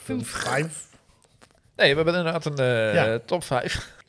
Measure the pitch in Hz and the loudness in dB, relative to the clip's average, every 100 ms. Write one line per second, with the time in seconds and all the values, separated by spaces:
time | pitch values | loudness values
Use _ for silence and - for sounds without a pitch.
0 | - 254 117 - - 131 160 - - - | -8 -6 -6 -6 -2 -2 -2 -8 -18 -20
1 | _ _ _ _ - _ _ - 170 143 | _ _ _ _ -20 _ _ 2 4 4
2 | 160 180 165 170 151 143 127 120 110 131 | 2 2 0 -2 -4 0 2 2 2 2
3 | 110 113 - 175 - 127 - - - - | 2 0 -2 -4 -2 -2 -2 -6 -10 -18